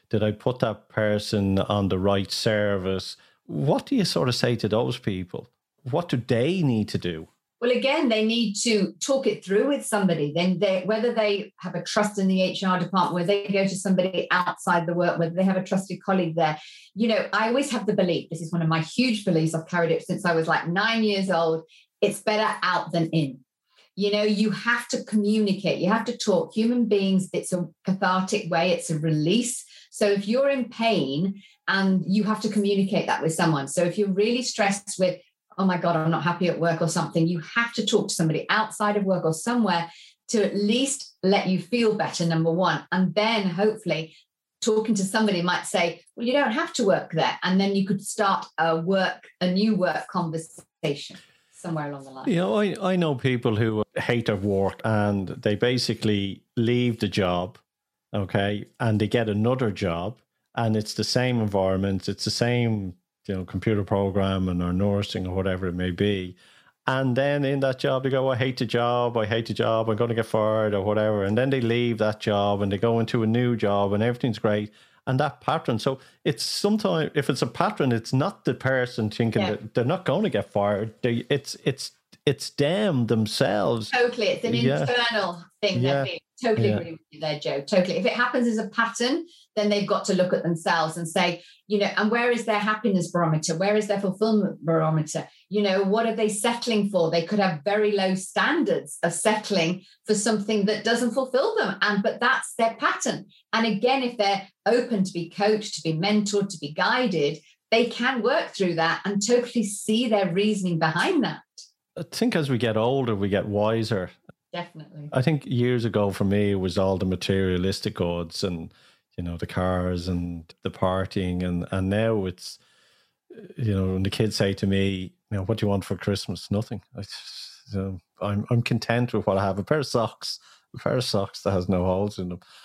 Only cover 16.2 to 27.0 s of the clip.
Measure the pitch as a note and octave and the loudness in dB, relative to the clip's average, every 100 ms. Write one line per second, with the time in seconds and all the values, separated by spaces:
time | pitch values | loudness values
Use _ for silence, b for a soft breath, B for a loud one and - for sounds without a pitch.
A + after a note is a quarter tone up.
16.2 | E3 D#3+ D#3+ D#3 B B B F#3 A3+ G#3+ | 0 0 0 -2 B B B -2 0 0
17.2 | - G3+ A3+ C4 - A#3 G3 G3 F3 D#3+ | 0 0 2 0 0 -2 0 2 2 0
18.2 | - D#3+ D#3+ E3+ D#3+ D#3+ D#3 - B3+ G#3+ | -4 -10 -4 0 0 0 0 0 0 0
19.2 | F#3+ D#3+ D#3 D#3+ - E3+ E3 D#3+ - - | 0 2 2 -2 -2 0 2 0 -2 -2
20.2 | F3+ E3 D#3+ - D#3+ F3+ A3 A3+ G#3+ G3 | 0 2 2 0 0 0 0 2 2 2
21.2 | F#3+ E3 E3 D#3+ - b b - G3+ - | 2 2 2 0 -4 b b -2 -2 0
22.2 | - G#3+ G#3+ - F3+ F3 - E3+ D#3+ E3 | -2 0 0 -2 -2 -2 0 -2 2 0
23.2 | C#3 - _ _ _ b b - G3+ G#3 | 0 -4 _ _ _ b b -2 0 2
24.2 | G#3+ G#3 G#3+ - A#3 A#3+ - A#3+ - G#3+ | 2 2 2 0 0 0 -2 -6 -2 0
25.2 | G3+ G#3+ G3+ F#3+ E3+ - F3 A3+ A#3+ - | 2 4 2 0 0 0 2 0 -2 -4
26.2 | G#3 F3+ D#3+ A3 A3+ B3 A3 G3+ | 0 2 0 0 0 2 2 2